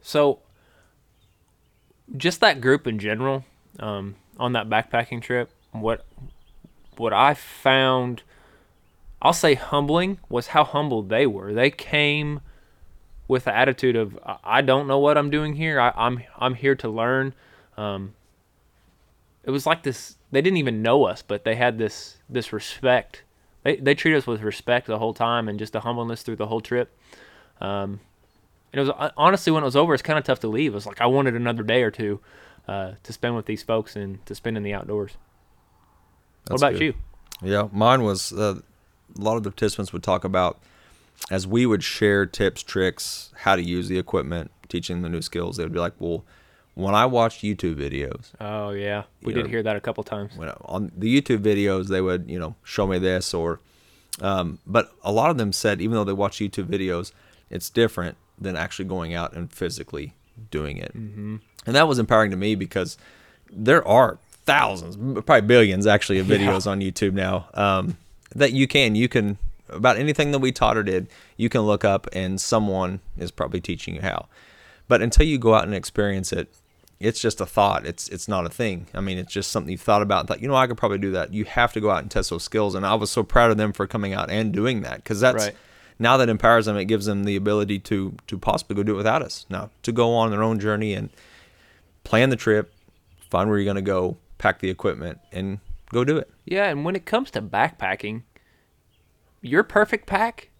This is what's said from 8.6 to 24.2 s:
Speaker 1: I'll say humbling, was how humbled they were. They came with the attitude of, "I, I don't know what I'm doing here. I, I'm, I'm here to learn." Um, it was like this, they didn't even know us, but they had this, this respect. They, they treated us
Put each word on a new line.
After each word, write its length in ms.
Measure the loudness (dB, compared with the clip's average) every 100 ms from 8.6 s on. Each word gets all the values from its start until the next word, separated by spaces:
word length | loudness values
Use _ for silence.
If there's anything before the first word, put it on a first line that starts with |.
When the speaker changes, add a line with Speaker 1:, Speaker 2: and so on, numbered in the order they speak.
| _ _ _ _ -20 0
Speaker 1:
I'll 120 | 2
say 220 | 4 4
humbling, 640 | 2 2 -2 2 0 0 -6 -4
was 200 | -4 0
how 160 | 2
humbled 440 | 2 0 -2 -2 0
they 180 | 2 2
were. 260 | 0 -6
They 180 | 2 2
came 720 | 0 -4 0 2 0 -4 -8 -12 -20 _ _ -20 -20 _ -20 -2
with 160 | 0
the 100 | 2 2
attitude 400 | 2 4 0 2
of, 200 | -2 -6
"I, 120 | -14 -12
I 180 | 0 2
don't 240 | 4 2 2
know 120 | 2
what 180 | 4 4
I'm 120 | 2
doing 240 | -2 -2
here. 260 | -4 -2 2
I, 120 | 2 2
I'm, 260 | -2 -2 -10 -4
I'm 160 | -4
here 200 | 0 0 0
to 120 | -2
learn." 460 | -4 0 0 -2 -8 _ _ _ -10
Um, 380 | -8 -8 -10 -16 _ _ _ _ _ _ _ _ _ _ _ _
it 60 | -6
was 160 | -4 0
like 160 | -2
this, 320 | -2 -8 -12 -20 _
they 80 | 0
didn't 160 | 2 2
even 260 | 0 0
know 220 | 4 4
us, 180 | 4 0
but 220 | -6 -4
they 100 | -2
had 240 | 0 0 0
this, 380 | -4 -4 -18 -20 _
this 240 | -6 -6
respect. 680 | -8 -10 -2 2 2 2 -18 _ _ _ _
They, 140 | -2 0
they 180 | 0
treated 240 | 2 2
us 80 | 2